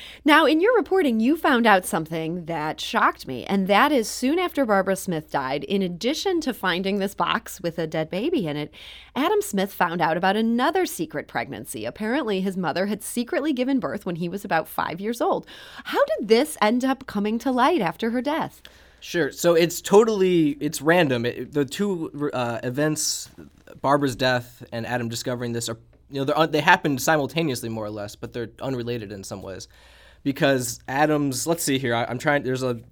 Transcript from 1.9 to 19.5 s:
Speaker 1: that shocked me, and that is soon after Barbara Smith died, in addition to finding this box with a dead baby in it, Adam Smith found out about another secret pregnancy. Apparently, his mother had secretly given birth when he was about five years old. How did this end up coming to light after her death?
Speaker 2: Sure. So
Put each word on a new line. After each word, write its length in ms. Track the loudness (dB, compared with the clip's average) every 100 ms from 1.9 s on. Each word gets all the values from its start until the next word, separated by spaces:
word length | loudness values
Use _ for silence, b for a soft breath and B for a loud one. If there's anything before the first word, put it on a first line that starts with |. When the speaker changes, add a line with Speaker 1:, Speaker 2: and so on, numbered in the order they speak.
| -4 -2 -4 -4 -6 -6
Speaker 1:
that 360 | -4 -4 -6
shocked 440 | -4 0 0 0 -8
me, 200 | -8 -2
and 220 | 0 4
that 240 | 6 6
is 180 | 4 0
soon 280 | -2 0 0
after 280 | 0 0 2
Barbara 300 | 4 2 -2
Smith 340 | -2 -4 -4
died, 320 | -4 -2 -4
in 180 | -2 -2
addition 600 | -2 -2 -4 -2 -2 -2
to 120 | -2
finding 440 | -2 0 0 0 -2
this 160 | -2 -2
box 460 | 0 -2 -4 -8
with 180 | -6 -4
a 80 | -4
dead 220 | -4 -4
baby 380 | -4 -2 -2 -2
in 100 | -4
it, 160 | -8 B B B B -2
Adam 260 | 0 0
Smith 300 | 0 -2 -2
found 300 | 0 0 2
out 160 | 0 2
about 180 | 2 2
another 500 | 2 2 2 0 -2
secret 420 | -4 -6 -8 -6
pregnancy. 580 | -6 -6 -8 -10 -8 -8
Apparently, 560 | -6 -4 -2 -2 -2
his 160 | -2 -2
mother 300 | -2 -2 -2
had 140 | -4
secretly 520 | -6 -6 -2 -2 -2
given 260 | 0 0 0
birth 260 | -2 -6 -6
when 120 | -6
he 100 | -6
was 160 | -6
about 240 | -2 -2 -2
five 320 | -4 -4 -4
years 220 | -4 -2
old. 240 | 0 -2 -4 B B B -4
How 180 | 0 0 0
did 100 | 4
this 300 | 4 4 0
end 220 | 2 2
up 220 | 0 -2 -4
coming 340 | -2 -2 0
to 120 | 0
light 300 | 2 4 4
after 280 | 0 -2 -2
her 120 | -2
death? 400 | -2 -2 -4 -10 -20 B B B
Speaker 2:
Sure. 300 | -6 -2 -2
So 220 | 2 4